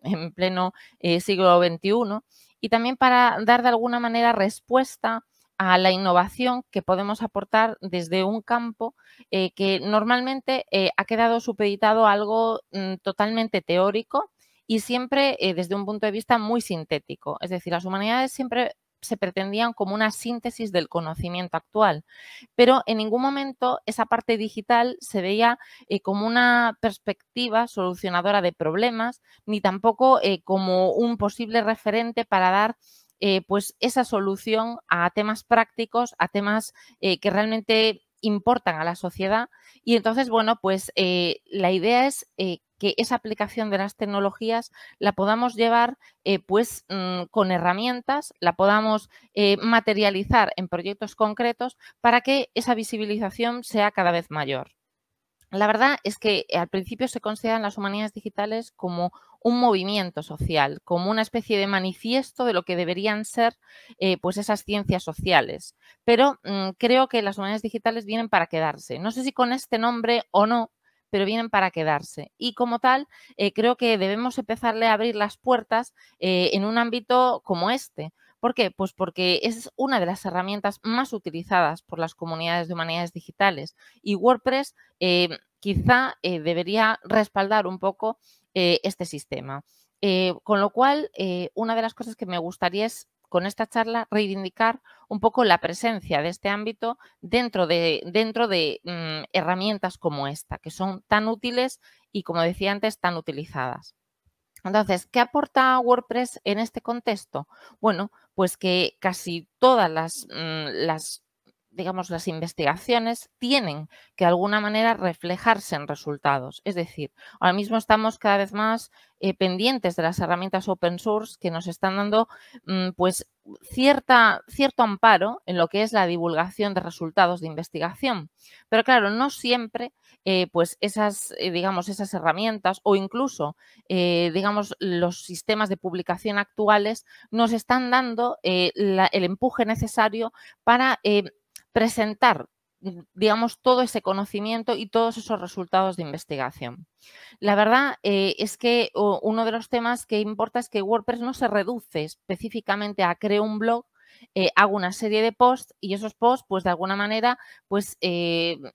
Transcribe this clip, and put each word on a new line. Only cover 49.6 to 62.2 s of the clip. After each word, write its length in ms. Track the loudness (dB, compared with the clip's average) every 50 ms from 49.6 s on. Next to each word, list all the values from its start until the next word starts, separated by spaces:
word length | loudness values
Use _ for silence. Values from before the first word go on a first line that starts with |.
| 2 2 2 4 4 2 2 2 2 2 2 0 0 2 4 4 4 2 0
en 140 | -4 -6 -6
proyectos 460 | -6 -6 -6 -6 -8 -8 -10 -8 -4
concretos 640 | -2 -2 0 0 0 -2 -2 -2 -4 -6 -8 -8 _ -20 -20 -8 _
para 200 | 2 2 4 4
que 280 | 2 2 0 0 0 -2 -4
esa 220 | -4 -2 0 0
visibilización 880 | -2 -2 -6 -6 -6 -4 -4 -4 -4 -4 -6 -4 -2 -4 -2 -4 -4 -8
sea 260 | -4 0 0 2 2
cada 200 | 2 2 2 2
vez 200 | 2 0 -2 -4
mayor. 400 | -6 -6 -4 -4 -4 -4 -6 -10 _ _ _ _ _ _ _ _ _ _ _ _ _ _ _ _
La 160 | -2 0 2 2
verdad 300 | 2 4 2 2 2 0 -4
es 160 | -6 -6 -4
que, 260 | -2 0 0 0 -2 -2
eh, 80 | -2 -2
al 120 | -2 -2
principio 380 | -4 -6 -6 -6 -6 -6 -6 -6
se 140 | -4 -6
consideran 420 | -6 -6 -6 -4 -4 -2 -2 -2 -2
las 140 | -6 -6 -6
humanidades 360 | -6 -4 -4 -4 -6 -6 -8
digitales 580 | -10 -14 -10 -6 -6 -4 -4 -4 -6 -8 -10
como 400 | _ _ -6 -6 -4 -2 -4 -4 -6 -8 _ _ _ _
un 180 | 0 0 2 4
movimiento 640 | 4 4 4 2 0 0 -2 -2 -2 -4 -6 -8 -10
social, 560 | -10 -6 -6 -4 0 2 2 2 2 0 -6 -6
como 260 | -2 -2 0 0 0
una 120 | 0 0
especie 360 | -2 -2 -4 -6 -4 -2 0 0
de 100 | 0 0
manifiesto 800 | 0 0 -2 -2 -6 -6 -4 -2 -2 -2